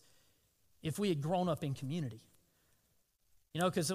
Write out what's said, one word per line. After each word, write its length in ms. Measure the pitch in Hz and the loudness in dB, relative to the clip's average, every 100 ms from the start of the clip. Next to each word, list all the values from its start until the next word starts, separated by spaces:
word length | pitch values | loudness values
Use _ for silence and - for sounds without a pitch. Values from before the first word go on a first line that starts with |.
| - - _ _ _ _ _ _ | -20 -20 _ _ _ _ _ _
if 160 | 160 151 | -4 0
we 100 | 202 | 0
had 120 | 156 | 2
grown 280 | 147 180 180 | 2 2 2
up 140 | 151 | 0
in 100 | 147 | -2
community? 480 | 135 131 170 135 110 - _ _ _ _ _ _ _ _ _ _ - _ | -4 -4 -4 -4 -8 -16 _ _ _ _ _ _ _ _ _ _ -20 _
You 80 | 156 | 0
know, 100 | 180 | 2
'cause 200 | 185 151 | 2 0